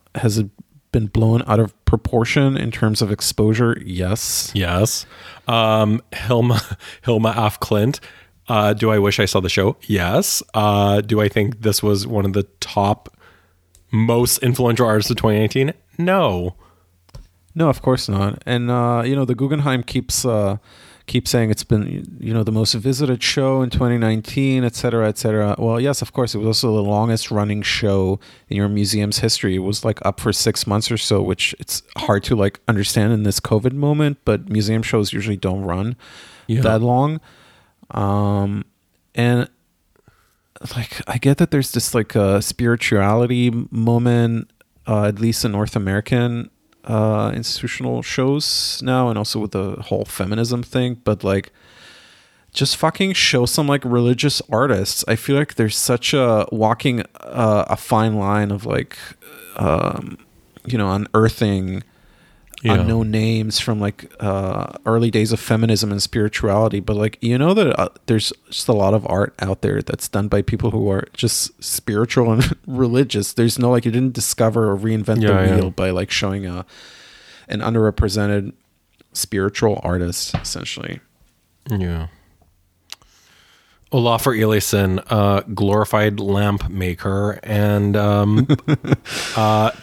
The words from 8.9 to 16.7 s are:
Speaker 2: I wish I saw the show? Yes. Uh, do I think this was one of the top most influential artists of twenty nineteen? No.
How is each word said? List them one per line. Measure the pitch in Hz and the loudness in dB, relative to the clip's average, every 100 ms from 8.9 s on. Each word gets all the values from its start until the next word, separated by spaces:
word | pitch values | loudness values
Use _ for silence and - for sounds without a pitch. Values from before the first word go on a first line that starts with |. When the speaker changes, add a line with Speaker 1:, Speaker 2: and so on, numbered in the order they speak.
Speaker 2:
I | 107 | 2
wish | 101 101 | 2 2
I | 101 | 0
saw | 98 | 0
the | 92 | 0
show? | - 98 - | 0 0 0
Yes. | - 104 87 120 202 - - | -2 -2 0 0 0 -4 -4
Uh, | 110 104 101 101 101 | 0 2 2 4 2
do | 104 107 | 2 0
I | 104 | 2
think | 110 101 110 | 2 0 0
this | 110 98 | -2 0
was | 107 101 101 | 0 0 0
one | 107 98 | -2 0
of | |
the | 98 98 _ | 0 -4 _
top | - - 101 - - _ - _ _ _ _ _ _ | -6 -2 0 0 -6 _ -20 _ _ _ _ _ _
most | 110 113 117 123 - | 0 2 2 2 2
influential | 127 120 123 117 120 | 0 2 2 2 4
artists | 107 104 | 4 2
of | 120 | 0
twenty | 113 107 | 2 2
nineteen? | 107 131 135 - _ - | 2 2 -2 -4 _ -4
No. | 175 233 254 90 90 - - | 0 2 2 0 -4 -8 -20